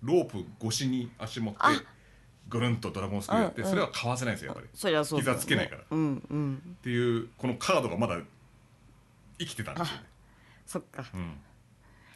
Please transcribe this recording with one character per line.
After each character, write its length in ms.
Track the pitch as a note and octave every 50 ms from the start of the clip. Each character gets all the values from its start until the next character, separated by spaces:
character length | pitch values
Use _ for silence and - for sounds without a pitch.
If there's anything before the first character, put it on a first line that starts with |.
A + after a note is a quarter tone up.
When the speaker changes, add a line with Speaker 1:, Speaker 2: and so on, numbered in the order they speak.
| -
Speaker 1:
ロ 120 | A#2+ E3
ー 100 | F3+ D3+
プ 200 | - - G2 E2+ - - - A2
越 100 | A2+ A#2
し 100 | - C3+ C3
に 220 | B2+ B2+ A#2+ A#2+ - -
足 220 | G#2+ A2 - B2
持 120 | A2+ G#2+ G#2
っ 20 |
て、 60 | -
Speaker 2:
あ。 220 | - C#4+ D4+ C#4 - - - - - - - - - - - - - -
Speaker 1:
ぐ 100 | - A#2
る 100 | A#2+ B2
ん 80 | A#2 A#2
と 120 | - F#2
ド 100 | E2 F#2+
ラ 60 | F#2+
ゴ 120 | F#2+ G2+ G2+
ン 40 | G2
ス 60 | -
ク 60 | G3
リ 40 | A3+
ュ 20 | G#3+
ー 20 |
や 60 | F3
っ 40 | -
て、 60 | - G#2
Speaker 2:
う 20 |
ん、 20 |
う 20 | F#3+
ん。 20 |
Speaker 1:
そ 60 | F#3+
れ 60 | G3 F3
は 80 | -
か 180 | - - - A#2+
わ 80 | B2
せ 80 | B2+ C3
な 80 | A#2 G2+
い 20 |
ん 20 |
で 40 | -
す 40 | -
よ、 40 | C2+
や 40 | -
っ 20 |
ぱ 60 | - -
り。 60 | - -
Speaker 2:
そ 140 | - - G3+
り 60 | D#3+
ゃ 80 | D3+ D3
そ 120 | C#3+ D#3
う 60 | C#3+ C3
だ 40 |
よ 60 | C3 B2+
ね。 40 | C#3+
Speaker 1:
膝 80 | -
つ 20 | -
け 60 | D3
な 80 | G#2 -
い 80 | -
か 60 | -
ら。 80 | - - -
Speaker 2:
う 60 | D3+
ん、 260 | D#3+ D#3+ D3 C#3 - - -
う 80 | -
ん。 260 | D3+ D3 C#3 C3+ C3+ D#3 F3 F3+ -
Speaker 1:
っ 20 |
て 100 | - B2
い 260 | A#2+ A#2+ A#2+ A#2 A#2 A2+
う、 100 | A#2 - - -
こ 80 | -
の 80 | B2+ A#2
カ 200 | - - - F#3+
ー 80 | D#3 B2
ド 60 | A2
が 80 | F2
ま 120 | F#2+ A#2+ G#2
だ 120 | F2 E2+ E2+ - - - - - - - - - - - - - - - - - - - - - - -
生 80 | E3+
き 80 | D#3+ -
て 80 | - A2
た 100 | - C#3+
ん 20 |
で 80 | - F3
す 40 | D3
よ 80 | -
ね。 60 | - -
Speaker 2:
あ、 20 | - - - - - - - - - - - -
そ 120 | - - F3+
っ 20 | -
か。 220 | - - - B2+ - -
Speaker 1:
う 20 |
ん。 40 | F#2 F2 E2+ D2+ C#2+ C#2+ - - - - - - - - - - - - - -